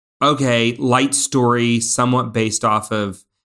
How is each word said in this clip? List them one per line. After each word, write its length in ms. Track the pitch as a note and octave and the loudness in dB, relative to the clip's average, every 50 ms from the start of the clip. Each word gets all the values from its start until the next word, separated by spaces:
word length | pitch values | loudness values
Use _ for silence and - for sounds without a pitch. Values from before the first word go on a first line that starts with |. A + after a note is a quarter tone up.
| _ _ _ _ C3+ | _ _ _ _ 0
okay, 500 | C#3+ D3+ C3+ C#3 B2+ A#2+ A#2 A#2 A#2 A#2+ | 0 0 0 0 0 2 2 2 0 -2
light 380 | B2 C#3 B2+ B2 B2+ C3+ C#3 - | -2 0 0 2 2 2 0 0
story, 680 | - - - - C3 B2 A#2+ A#2+ A#2+ A#2+ A#2+ A#2 A#2 | -2 -2 -2 0 2 2 2 2 2 2 2 0 0
somewhat 520 | A2+ - - - B2 B2 B2 B2+ B2 A#2+ A2 | -2 -2 -2 0 0 2 2 0 -2 -2 -2
based 320 | A#2 A2 A2 G#2 - - | -2 -2 -2 -2 -2 0
off 260 | A2+ G#2+ G#2+ G#2 - A2 | 0 0 0 -2 -4 -4
of 300 | G#2+ G#2 G2+ F#2+ - - _ _ _ | -4 -4 -4 -6 -10 -16 _ _ _